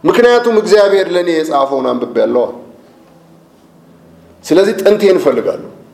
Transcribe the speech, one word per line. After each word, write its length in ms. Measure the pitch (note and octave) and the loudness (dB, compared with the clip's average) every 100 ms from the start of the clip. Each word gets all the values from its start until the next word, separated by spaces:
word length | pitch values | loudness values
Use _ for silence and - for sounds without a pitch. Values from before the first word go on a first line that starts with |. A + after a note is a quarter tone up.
ምክንያቱም 520 | - - A#3+ A#3+ A#3+ G#3+ | 2 2 4 4 2 -2
እግዚአብሔር 500 | G3 G#3 G3+ G3 F3 | 2 2 4 2 0
ለእኔ 200 | F3 F3 | -2 -2
የጻፈውን 560 | D#3+ D#3 C#3+ C#3 C3+ B2+ | -2 -2 -2 -2 -2 -4
አንብቤያለሁ። 580 | B2 A#2+ A2+ A2 B2 A2+ - - - _ _ _ _ _ _ _ _ _ _ _ _ _ - _ _ - | -4 -4 -2 -2 0 -4 -8 -20 -20 _ _ _ _ _ _ _ _ _ _ _ _ _ -20 _ _ -2
ስለዚህ 280 | D#3+ G3 A3+ | 0 0 0
ጥንቴን 420 | G3+ G#3 G3 F3+ | 0 2 2 2
እፈልጋለሁ፣ 520 | C#3+ A#2 - - - - - | 0 -2 -4 -8 -12 -20 -20